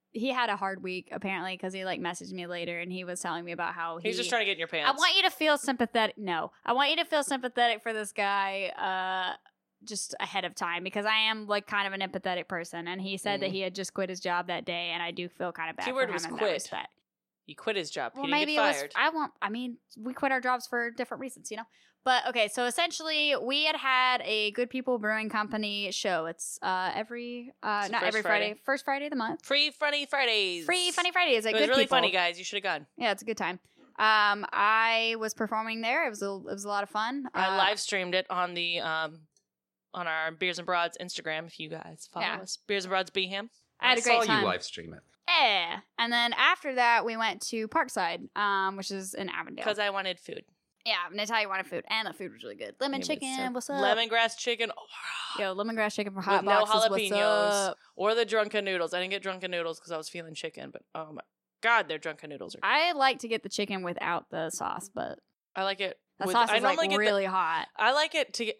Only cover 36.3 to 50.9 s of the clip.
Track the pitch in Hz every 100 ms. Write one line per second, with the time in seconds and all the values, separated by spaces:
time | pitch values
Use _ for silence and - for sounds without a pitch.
36.3 | 196 170 196 202 202 202 214 220 269 254
37.3 | - 190 190 190 208 - 202 180 180 185
38.3 | 180 180 175 175 170 143 160 160 160 156
39.3 | _ _ _ _ _ _ 185 175 160 160
40.3 | 160 180 175 170 175 170 - 180 - -
41.3 | 156 165 - 156 160 165 160 - 180 180
42.3 | 175 190 - - 202 185 190 180 196 185
43.3 | 196 226 _ _ - 247 247 240 233 220
44.3 | 214 147 90 - - 85 - - _ -
45.3 | 349 254 202 170 196 - - 233 240 240
46.3 | 233 277 359 294 254 240 233 208 226 226
47.3 | 180 - 226 220 320 262 - 175 175 -
48.3 | - 208 196 190 196 190 196 190 - 190
49.3 | - - - - 208 208 196 190 180 -
50.3 | - - _ _ _ -